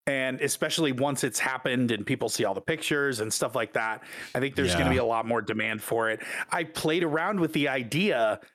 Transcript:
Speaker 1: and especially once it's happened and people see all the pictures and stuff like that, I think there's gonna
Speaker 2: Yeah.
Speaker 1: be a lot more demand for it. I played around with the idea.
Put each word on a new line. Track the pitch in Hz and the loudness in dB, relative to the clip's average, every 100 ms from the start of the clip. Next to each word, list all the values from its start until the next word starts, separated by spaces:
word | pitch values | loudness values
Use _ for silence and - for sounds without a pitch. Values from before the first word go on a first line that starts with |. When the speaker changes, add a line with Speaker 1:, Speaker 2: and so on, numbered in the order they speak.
| - | -4
Speaker 1:
and | 135 131 131 | -2 -2 -2
especially | 143 - 156 165 156 | -2 0 -2 2 0
once | 127 143 139 | 2 0 0
it's | 135 - | -2 0
happened | 131 131 139 127 120 | -2 -2 0 2 2
and | 110 - | 0 -2
people | 127 117 | -2 -2
see | - 104 | 0 0
all | |
the | 98 | 0
pictures | - 160 - 151 143 113 | -2 -2 0 2 2 0
and | 110 | -2
stuff | - 131 123 | -2 -2 -2
like | 113 | -2
that, | - 110 110 - - - | -2 -2 -4 -10 -14 -6
I | 127 | -2
think | 139 135 | -2 0
there's | 139 | 2
gonna | - 135 | 2 4
Speaker 2:
Yeah. | |
Speaker 1:
be | 127 | 2
a | 117 | 2
lot | 113 117 | 2 2
more | 117 | 0
demand | 104 107 110 110 | 0 -2 -2 -2
for | - 113 113 | -2 0 0
it. | 110 - - - | -2 -4 -8 -4
I | 175 | -2
played | 165 - 160 170 | -2 -2 0 2
around | 165 156 180 208 | 2 0 0 0
with | 160 | 0
the | 160 143 | 2 0
idea. | 135 117 147 202 131 110 101 - | 0 -2 0 2 4 2 0 -6